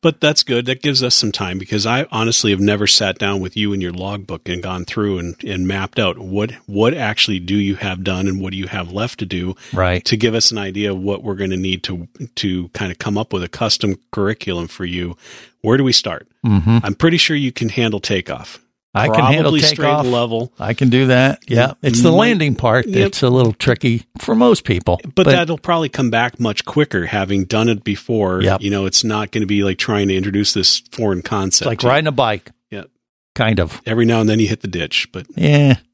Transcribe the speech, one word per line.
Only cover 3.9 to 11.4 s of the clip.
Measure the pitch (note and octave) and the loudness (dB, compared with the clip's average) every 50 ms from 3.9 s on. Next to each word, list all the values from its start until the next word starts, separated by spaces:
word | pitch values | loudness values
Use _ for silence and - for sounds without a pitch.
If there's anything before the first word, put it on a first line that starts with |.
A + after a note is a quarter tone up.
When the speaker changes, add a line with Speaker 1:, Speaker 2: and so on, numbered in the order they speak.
| F2 | -6
Speaker 1:
logbook | F2+ F#2 G2 G2+ G#2 F#2+ - F#2 D#2+ _ F#2 | -8 -8 -8 -8 -10 -10 -10 -12 -12 _ -8
and | F2 F2 F2 | -8 -8 -6
gone | F#2+ F#2 F2+ F2+ | -8 -8 -8 -8
through | - - A2+ G#2 G2+ F#2+ F2+ | -6 -4 -2 -2 0 -2 -2
and, | F2 F2 E2+ _ - | -4 -8 -10 _ -10
and | - G2 F#2 F#2 | -8 -6 -4 -2
mapped | F#2 F#2+ G2 F#2+ F#2+ - - | -2 -2 -2 -4 -4 -2 -2
out | A2 F#2 E2+ | -2 -2 -2
what, | - G#2+ F#2 F#2+ G2+ G#2 A#2 A#2 - _ | -4 -10 -6 -4 -4 -4 -4 -6 -14 _
what | - G2 G2+ A2 A#2+ D#3 | -6 0 2 2 2 2
actually | D#3+ A#2+ G#2 G#2+ - - - G#2 F#2 | 0 -4 -4 0 0 0 0 0 -4
do | F2 F2 G2 | -2 -2 0
you | G#2 G2+ G2 G2+ | 0 0 0 -2
have | - - G2 F#2+ F#2 F#2 | -4 -4 -6 -6 -4 -4
done | G2 F#2+ F#2 F#2+ | -4 -2 -2 -2
and | G2 F#2+ G2 | -2 -2 -4
what | F#2+ F#2+ | -6 -6
do | F#2+ | -6
you | F#2+ F#2+ | -8 -8
have | - - G2 F2+ E2+ | -8 -8 -8 -8 -8
left | F2+ G2+ A2 B2 - - | -6 -6 -6 -6 -6 -8
to | A2 | -8
do | F2+ F#2+ F2+ F2+ F2+ F#2+ _ - - | -6 -6 -4 -4 -6 -8 _ -12 -8
Speaker 2:
Right. | - F#2 F#2 F2+ F2+ F2+ - | -2 0 0 2 0 0 0
Speaker 1:
to | - A#2 | -2 -2
give | G#2+ A2+ A#2 A2 | 2 2 2 2
us | A2+ - - | 2 0 0
an | A#2 | 0
idea | G#2+ G2+ G2 F#2 G2+ G#2 G2+ | -2 -8 -6 -4 -4 -2 -2
of | G2 | -2
what | F#2 F#2 G2+ G2+ F#2+ - | -2 -2 -4 -4 -4 -4
we're | A2 G2 | -6 -4
gonna | F#2+ | -4